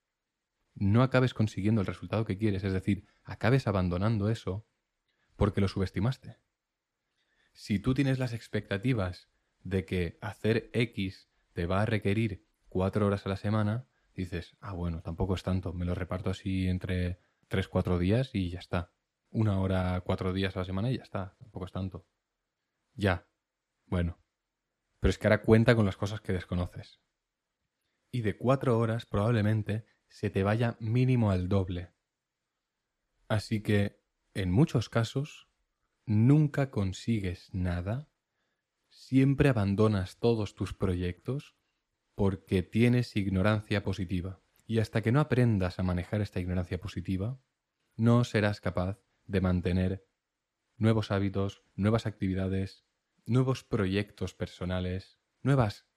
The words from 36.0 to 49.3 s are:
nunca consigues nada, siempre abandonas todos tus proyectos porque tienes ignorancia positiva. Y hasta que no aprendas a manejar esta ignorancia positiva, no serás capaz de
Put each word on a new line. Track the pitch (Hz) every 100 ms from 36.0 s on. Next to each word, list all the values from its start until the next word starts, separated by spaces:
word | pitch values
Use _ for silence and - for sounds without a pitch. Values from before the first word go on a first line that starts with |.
| -
nunca | 107 120 151 147 143 135
consigues | 107 98 - - 113 92 87 -
nada, | 92 90 87 92 123 151 _ _ _ _ _ _ _ _
siempre | - - 131 135 131 143
abandonas | 117 98 98 107 101 90 -
todos | 120 113 107
tus | - 101
proyectos | - 98 90 90 - - 139 - _ _ _ _ _ _
porque | - 101 95 - 95
tienes | 85 110 120 123 120 110
ignorancia | 98 92 104 107 - 104
positiva. | 104 95 90 90 92 - _ _ -
Y | 113
hasta | 107 113
que | 110
no | 135
aprendas | 151 123 120 104 90 -
a |
manejar | 92 87 87 107
esta | 101 -
ignorancia | 90 90 90 90
positiva, | 95 98 87 95 107 131 _ _ _ _ _ -
no | 113 120
serás | 120 110 104 104
capaz | 95 92 90 101 _ _
de | -